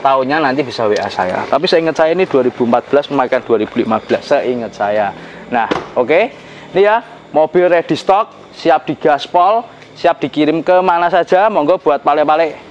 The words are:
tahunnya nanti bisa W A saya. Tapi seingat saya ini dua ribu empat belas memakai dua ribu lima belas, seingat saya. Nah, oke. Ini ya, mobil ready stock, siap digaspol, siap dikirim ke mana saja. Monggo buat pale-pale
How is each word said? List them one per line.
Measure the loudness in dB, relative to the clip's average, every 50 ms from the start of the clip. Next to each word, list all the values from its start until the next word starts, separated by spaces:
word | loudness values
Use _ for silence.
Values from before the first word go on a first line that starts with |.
| 2
tahunnya | 2 2 2 0 0 0 0 0
nanti | 0 0 -2
bisa | -4 -4 -4 -4 0
W | 0 0 0
A | -2 -4
saya. | -4 -4 -4 -2 -4 -6 -4 -2
Tapi | -2 -2 0
seingat | 2 0 2 0 0 0
saya | 0 0 0
ini | 2 0 -2 0
dua | 0 0 0
ribu | 0 -2 -2 0 0
empat | 0 0 0 0
belas | 0 0 0 0
memakai | -2 -2 0 0 -2 -4
dua | 0 0 0 0 0
ribu | -4 -4 -4
lima | -2 -2 -2
belas, | -4 -2 -4 -4 -4 0 0
seingat | 0 0 0 -2 -4 -4 -6 -10 -6
saya. | -4 -4 -2 0 -2 -2 -2 -6 -10 -18 -18 -18 -20 -10 -4
Nah, | -2 -2 -2 -2 -4 -6 -8 -4 -2
oke. | -2 0 2 2 2 2 0 -4 -16 -20 -20 -20 -20 -20 -4 0
Ini | 2 4
ya, | 4 2 0 -2 -6 -20 -20 -20 -2
mobil | 0 0 0 2 2 2 2
ready | 4 2 2 0 -2 -4
stock, | -2 0 2 2 2 0 -4 -8 -20 -20 -20
siap | -20 -4 0 2 2 2 0
digaspol, | -4 -8 -2 0 0 0 0 -2 0 2 2 4 4 2 0 -2 -6 -20 -20 -20 -20 -14
siap | -2 0 0 0 0
dikirim | -4 -4 -2 0 0 0 0 0
ke | 0 2 2 2 2
mana | 2 0 0 0 2
saja. | 2 0 2 2 2 2 2 2
Monggo | 2 0 2 2 0 0
buat | 2 0 0 0 0
pale-pale | 0 2 2 2 2 2 2 0 -2 -4 -12 -20 -20